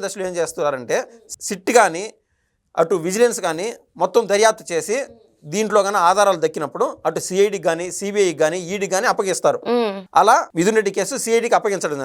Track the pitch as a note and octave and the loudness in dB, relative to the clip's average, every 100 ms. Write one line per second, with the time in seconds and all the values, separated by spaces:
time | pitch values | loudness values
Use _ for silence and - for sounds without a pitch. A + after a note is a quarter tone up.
0 | F#3+ G3+ F#3+ F3 D#3+ - D3 C3 A#2+ F#3+ | -8 -6 -6 -4 -6 -2 -4 -4 -4 -4
1 | - - - - - F#3+ - A#3+ G3 E3 | -4 -16 -20 -14 -10 -6 2 4 4 0
2 | G#3+ - _ _ _ _ _ - E3 F#3 | -10 -14 _ _ _ _ _ -2 0 0
3 | E3 G3+ A#3+ G3 F3+ D#3+ A3 - _ - | -2 2 0 0 -6 -4 -8 -10 _ -4
4 | F#3+ A#3 G3 G3+ A3 G#3+ D#3+ E3 D3+ B3+ | 0 0 0 2 2 0 -4 -6 -2 -4
5 | C4 - _ _ D3 F#3+ G#3+ G#3 G3 G3+ | -6 -14 _ _ -8 -4 2 2 2 2
6 | F3 F#3+ G3+ F3 D#3 E3 C#3+ E3+ C#4 - | 2 4 4 2 -2 -2 -6 -4 -4 -2
7 | - B3 - F#3 G#3 G3 E3 E3 F3+ - | -4 -4 -4 2 2 2 -2 -2 -6 -8
8 | G3+ G#3 F#3 D3 D#3 F#3 E3+ G3+ F#3+ F#3 | -4 0 0 2 0 0 -6 -6 -2 0
9 | A#3 F#3 F#3+ E3+ D3+ C3+ - A#3+ A3 G3 | 0 0 -2 0 0 0 0 0 0 -6
10 | F#3 D#3+ G3 D4 - D#3+ F#3 A3 G3 G3 | 0 4 6 4 2 0 2 2 0 -2
11 | F#3+ C4 A#3 A#3 A#3 F#3+ G#3+ F#3 D#3+ C#3+ | -4 -4 0 0 2 2 2 -2 -4 -4